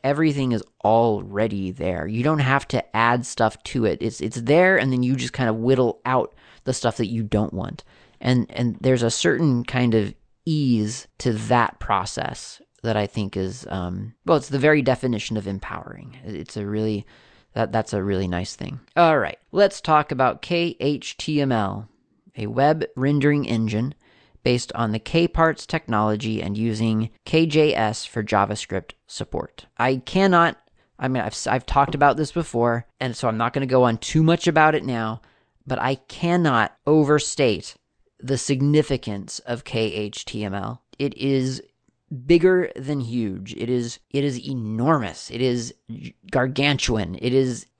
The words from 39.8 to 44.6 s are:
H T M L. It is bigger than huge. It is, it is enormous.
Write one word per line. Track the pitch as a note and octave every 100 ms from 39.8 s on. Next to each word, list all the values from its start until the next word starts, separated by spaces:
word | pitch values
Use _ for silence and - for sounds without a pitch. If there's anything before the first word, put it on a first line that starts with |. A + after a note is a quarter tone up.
| A2
H | G#2+ G#2 - -
T | G#2+ G#2
M |
L. | G2 G#2 B2 _ -
It | C#3 -
is | C3+ C3+ C3 B2+ - _ _ _ _ C3+ C3
bigger | E3+ F3+ F#3 F3 -
than | C3+ C#3+
huge. | A#2 A#2+ G#2+ F#2+ F#2+ -
It | A#2
is, | B2 A#2 - _
it | C#3
is | C#3+ B2 B2+
enormous. | C3